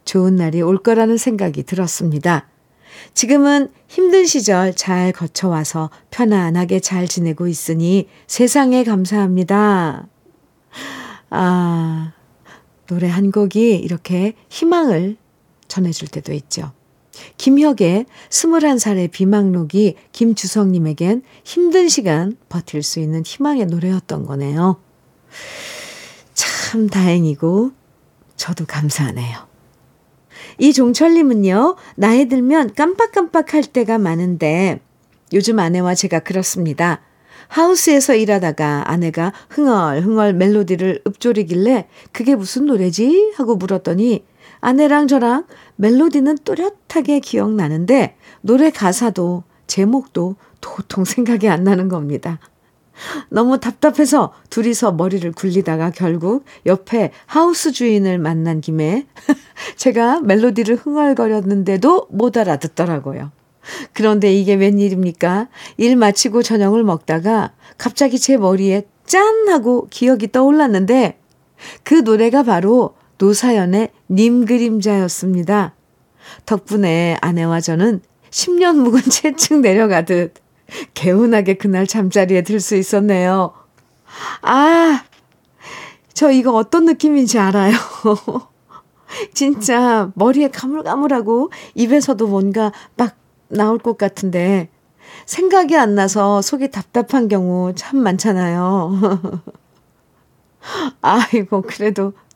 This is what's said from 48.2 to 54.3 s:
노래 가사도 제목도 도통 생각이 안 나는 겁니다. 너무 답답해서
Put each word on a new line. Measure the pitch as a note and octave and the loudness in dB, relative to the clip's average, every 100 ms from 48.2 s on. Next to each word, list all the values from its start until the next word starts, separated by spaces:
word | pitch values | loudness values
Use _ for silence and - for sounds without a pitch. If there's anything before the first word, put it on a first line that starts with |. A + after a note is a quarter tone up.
| - - | -20 -10
노래 | F#3+ B3+ D#4 | 0 4 4
가사도 | - F#3+ F3+ A#3+ F#3 F3 F3 - _ - | 2 -2 0 -2 -2 -4 -4 -10 _ -8
제목도 | G3 G3+ C4 C4 - F3+ G3+ _ _ | -2 0 0 -4 -6 -6 -8 _ _
도통 | - - - F#3+ | -16 -14 -8 -4
생각이 | F#3 - A#3 A3 G#3 | -4 -2 -2 0 2
안 | E3 | 2
나는 | F#3+ F#3 F#3+ | 2 2 0
겁니다. | F3 D3 C#3 E3+ D#3+ _ _ _ _ _ - - D4+ - | -4 -6 -6 -8 -12 _ _ _ _ _ -20 -14 -14 -4
너무 | G#3+ B3 C4 | 0 0 0
답답해서 | A#3+ - D4+ - D4 D4 F3 | -4 0 0 2 2 2 0